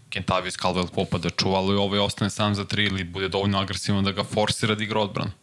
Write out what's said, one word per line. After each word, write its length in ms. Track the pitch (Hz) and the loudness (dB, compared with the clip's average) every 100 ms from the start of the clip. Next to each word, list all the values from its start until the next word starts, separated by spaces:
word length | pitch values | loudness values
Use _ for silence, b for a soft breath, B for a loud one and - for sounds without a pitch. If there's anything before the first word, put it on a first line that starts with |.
| - 101 | -10 -6
Kentavious 400 | 90 92 90 - | 0 0 0 -2
Caldwell 320 | 92 90 87 | 0 0 0
Pope 300 | - 92 92 | -2 -2 -2
da 100 | 85 | -2
čuva, 280 | - 95 95 | -2 2 2
ali 180 | 95 101 | 2 2
ovaj 240 | 101 101 | 2 2
ostane 300 | 101 - 101 | 0 0 -2
sam 260 | - 104 101 | 0 0 0
za 100 | 98 | -2
tri 200 | 101 104 | 0 0
ili 180 | 95 | 0
bude 240 | 87 92 95 | -4 -4 0
dovoljno 300 | 98 101 98 | 2 2 2
agresivan 440 | 98 - - 101 | 0 -4 0 2
da 80 | 98 | 2
ga 120 | 95 | 0
forsira 520 | 101 110 104 - 113 104 | -2 2 2 2 0 0
da 80 | |
igra 160 | 107 107 | 0 0
odbranu. 300 | 101 - - - | 0 -2 -4 -6